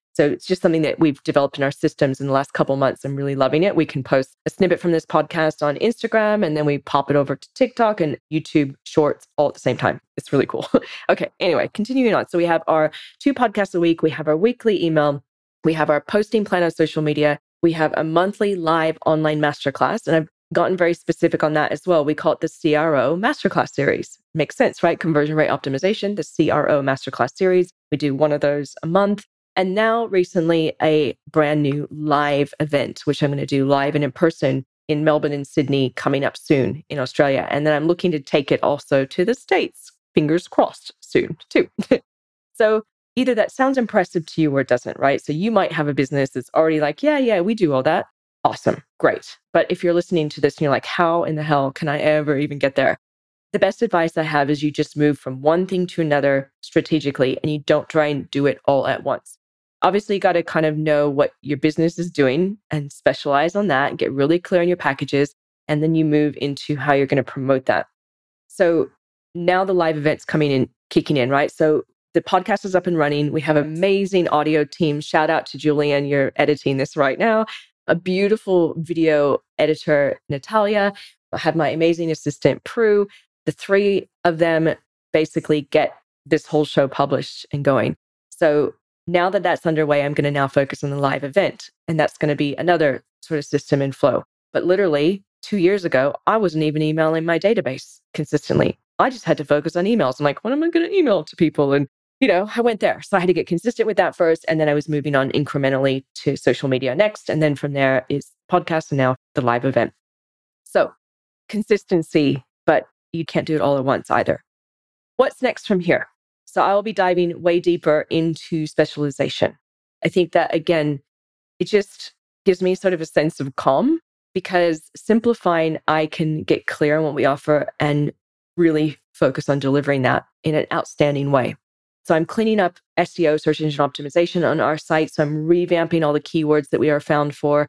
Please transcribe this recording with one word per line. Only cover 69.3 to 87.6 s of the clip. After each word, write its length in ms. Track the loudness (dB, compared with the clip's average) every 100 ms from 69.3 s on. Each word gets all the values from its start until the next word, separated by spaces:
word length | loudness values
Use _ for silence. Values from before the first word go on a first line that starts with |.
now 300 | -4 0 0
the 100 | 2
live 220 | 0 0 0
events 300 | -2 -2 -2
coming 260 | 0 2
in, 180 | 2 0 _ _
kicking 280 | 0 2 0
in, 120 | 2
right? 220 | 0 -2
So 340 | 0 2 2 -2 _ _
the 80 | -4
podcast 440 | 0 0 0 -4 0
is 100 | -2
up 120 | 0
and 100 | 0
running. 340 | 0 0 -2
We 100 | -2
have 140 | 0 0
an 80 |
amazing 640 | 0 -2 0 0 0 0 2
audio 340 | 0 2 0
team. 360 | 0 -2 -2 -2
Shout 300 | -2 0 2
out 160 | 0 -4
to 100 | -4
Julian. 480 | 0 0 2 0 0
You're 280 | 0 0 0
editing 420 | 0 0 -2 -2
this 200 | -4 0
right 200 | -2 0
now. 280 | 0 0 -2 -10 -20 _ -2
A 80 | -2
beautiful 800 | 0 0 0 0 0 2 2 -2
video 640 | -6 0 2 2 2 0 -4 -2
editor, 600 | 0 0 0 0 0 -4 -8
Natalia. 640 | -8 -2 0 0 0 -2 -4 -20 _ _
I 60 | -4
have 180 | -2 0
my 140 | -2
amazing 420 | 2 0 0 -2
assistant, 520 | -4 -6 0 0 0
Prue. 440 | -6 0 2 2 0 -8 _ _ -8
The 60 |
three 580 | -8 0 2 2 0 -4 _ -2
of 140 | 0
them 360 | 0 2 0 -2 _ _ _
basically 480 | -2 0 -4 -2 -2
get 340 | 0 0 0 -6 _ _ -4
this 220 | -4 0
whole 180 | -2 0
show 220 | 0 0
published 580 | 0 -2 -2 -4 -14 -10
and 100 | -2